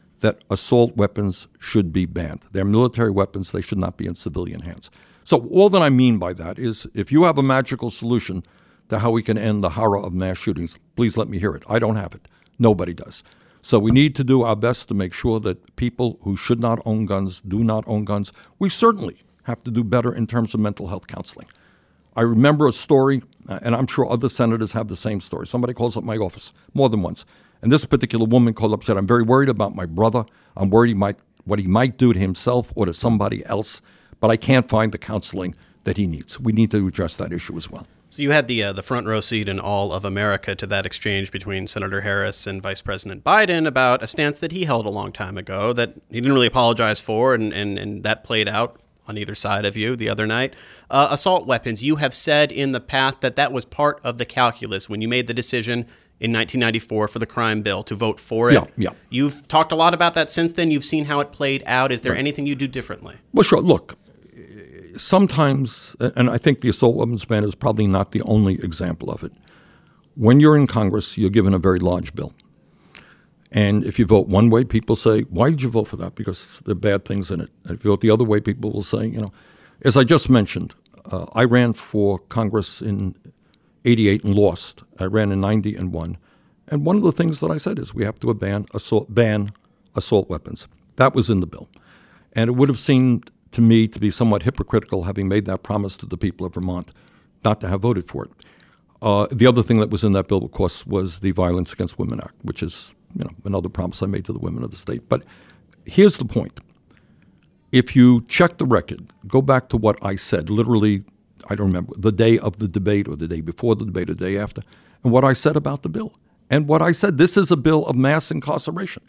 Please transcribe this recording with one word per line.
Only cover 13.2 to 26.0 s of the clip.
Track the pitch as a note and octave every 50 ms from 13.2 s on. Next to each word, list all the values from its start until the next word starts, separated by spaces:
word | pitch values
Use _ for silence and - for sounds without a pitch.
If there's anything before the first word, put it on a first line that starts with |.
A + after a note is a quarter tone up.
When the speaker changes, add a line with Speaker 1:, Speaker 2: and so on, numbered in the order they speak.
| - _ _ _ _ _ _ _ _
Speaker 1:
So | - - A2+
we | G2+ A2+
need | A#2 C3 C#3+ D3+ C#3
to | - C#3
do | B2 C3 C3 A#2
our | A#2 A2
best | G#2+ G#2+ A#2+ B2 - - -
to | A2
make | G2+ F#2+ F2+ -
sure | - - B2+ A2 A2
that | G#2+ G#2+ F2+ - _ - _
people | - B2 A#2+ A#2+ - B2+ A#2 - - -
who | G#2 G2
should | F#2+ - - A#2+ A#2
not | A#2 A#2 A2+ A#2 -
own | A2+ A2 A2 A2
guns | F#2 G2 G2 G2 F#2+ F2+ -
do | - G2 F2+ G#2+ A#2
not | A2+ A2 A2 G#2+
own | - A2 G#2+ G#2
guns. | G2+ G#2 G2+ G2+ - - - - _ _ _
We | G3 G3
certainly | - - - A#3 A3+ G3 D#3 F2+ - _ _ _ _ _ _
have | - A#2+ - _
to | B2+
do | A2+ A2+ A#2+
better | G#2+ A#2+ B2 A#2 A#2+ -
in | - A2+
terms | - A#2 A#2+ A#2 G#2+ -
of | A2+
mental | G#2+ G#2 G2 - G2+ F#2
health | F#2+ F#2 -
counseling. | - - - - - - - - _ _ _ _ _ _ _ _ _ _ _ _ _ _
I | A#2+
remember | A#2 A#2 A#2 A2 B2+ C#3+ D3+ D3 D3+
a | C#3 A2+
story, | - - - D3+ C3+ C3 C3+ C#3 B2+ - _ _ _ _ -
uh, | F#2+ - -
and | A#2+ A#2
I'm | A#2 C3+
sure | A#2+ - - C3 -
other | - A#2 B2+ C3
senators | - - B2+ A2+ A2 A2+ A2 G#2 -
have | A2+ A2 G#2
the | -
same | - - A2 G#2+ G2
story. | - - - - -
Somebody | - - B2 B2 B2 B2
calls | - B2 A#2+ G#2+
up | A#2